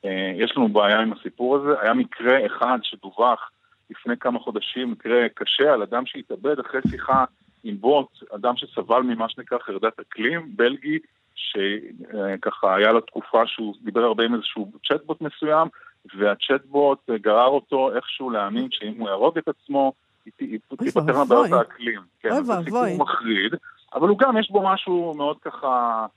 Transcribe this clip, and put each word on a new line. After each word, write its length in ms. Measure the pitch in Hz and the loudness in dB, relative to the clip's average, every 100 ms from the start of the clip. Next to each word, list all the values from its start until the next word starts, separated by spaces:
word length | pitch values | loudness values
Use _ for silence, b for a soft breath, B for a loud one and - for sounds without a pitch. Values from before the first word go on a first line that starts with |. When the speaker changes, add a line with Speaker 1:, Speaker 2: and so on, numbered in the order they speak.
| 98 | -6
Speaker 1:
אה, 40 | 92 95 90 | -4 -4 -4
יש 100 | 113 143 | -4 0
לנו 120 | 117 | 2
בעיה 300 | 104 101 107 | 4 4 4
עם 140 | 113 | 0
הסיפור 420 | 107 - - 123 143 | -4 -12 -4 0 0
הזה. 140 | 143 147 | 2 0
היה 120 | 107 | 2
מקרה 520 | 123 123 - 120 135 107 | 0 -2 -2 2 2 2
אחד 320 | - 120 127 | -2 0 0
שדווח 640 | - 107 98 101 120 117 - _ _ _ _ | -4 -12 -14 0 2 2 -4 _ _ _ _
לפני 240 | - - 120 | -12 -6 -4
כמה 200 | 127 120 | -2 -4
חודשים, 520 | - 107 - 127 127 | -6 -6 -6 -6 -6
מקרה 260 | 113 113 120 117 | -6 2 2 2
קשה 400 | - - - 143 | -2 -4 2 4
על 80 | 131 | 2
אדם 220 | 101 117 131 | 0 -4 -4
שהתאבד 540 | 139 - 101 123 147 | -12 -12 -6 -2 -4
אחרי 220 | 123 143 131 | -4 -4 -4
שיחה 320 | 127 - 131 127 _ _ _ | -4 0 2 2 _ _ _
עם 120 | 113 101 | -12 -2
בוט, 280 | 113 143 135 - - 104 | 2 2 2 -12 -16 -4
אדם 180 | 123 123 | -2 -2
שסבל 440 | - - 101 123 | -6 -8 0 2
ממה 240 | 127 113 113 | 2 -2 -4
שנקרא 280 | - 117 123 - | -6 -6 -6 -6
חרדת 340 | 98 110 - | -2 -2 -4
אקלים, 520 | 110 - 113 170 160 - | -18 -4 -4 -4 -8 0
בלגי, 440 | 120 139 147 156 _ _ _ - | 0 0 -6 -6 _ _ _ -12
שככה 1400 | - 104 98 104 - - - 107 98 95 - - 98 95 | -8 -2 -2 -4 -10 -18 -12 -6 -4 -4 -6 0 2 4
היה 160 | 107 | 4
לו 100 | 113 | 4
תקופה 400 | - 117 - 113 117 | 0 -12 0 2 2
שהוא 300 | - 107 101 107 | -2 -8 -8 -4
דיבר 180 | 101 | 2
הרבה 200 | 117 110 | 2 2
עם 120 | 117 117 | 0 0
איזשהו 360 | - - 101 - - | -4 -8 -10 -10 -4
צ'טבוט 340 | 151 151 160 | -4 -2 -8
מסוים, 460 | 156 - 151 156 165 B B _ _ 95 | -8 -6 0 2 2 B B _ _ 0
והצ'טבוט, 920 | 104 101 - 135 135 143 143 135 - | 0 0 0 -2 0 2 2 2 -2
אה, 80 | 113 | -2
גרר 300 | 107 107 123 | 4 6 6
אותו 480 | 139 _ 135 131 113 | 4 _ 0 0 -2
איכשהו 340 | - - 131 | -6 -10 -6
להאמין 380 | 110 101 113 131 | -4 -2 -4 -4
שאם 220 | - 107 110 | -6 -10 -8
הוא 100 | 107 | -4
יהרוג 280 | 98 135 165 | 2 2 0
את 100 | 156 | -6
עצמו, 460 | 147 - 139 135 135 _ _ - | -8 -4 0 0 -2 _ _ -20
ית-, 140 | _ | _
ית-, 200 | 117 113 _ | -10 -10 _
Speaker 2:
אוי 60 | 135 254 | -6 -2
Speaker 1:
תיפתר 260 | - 147 131 | 0 2 2
Speaker 2:
ואבוי. 40 | 135 123 240 | 4 6 6
Speaker 1:
מבעיות 40 | 135 113 | 2 0
האקלים. 300 | - 120 107 92 _ | -4 -8 -8 -12 _
כן, 100 | 113 | -2
Speaker 2:
אוי 80 | 254 | -2
Speaker 1:
אז 60 | 254 | 0
זה 60 | |
Speaker 2:
ואבוי. 380 | 196 170 226 233 | -4 -2 -2 0
Speaker 1:
סיפור 140 | 180 - | 0 -2
מחריד, 460 | - 113 101 104 - B B B | -2 -2 0 -2 -4 B B B
אבל 140 | - 175 | 0 2
הוא 80 | 202 | 4
גם 200 | 269 220 | 4 2
יש 120 | 208 | 2
בו 180 | 202 190 | 0 2
משהו 400 | 190 - 180 170 151 | -2 0 -2 -2 -2
מאוד 200 | 143 151 | -4 -4
ככה 640 | 156 - 139 127 120 113 110 | -10 -6 -2 0 0 -2 -4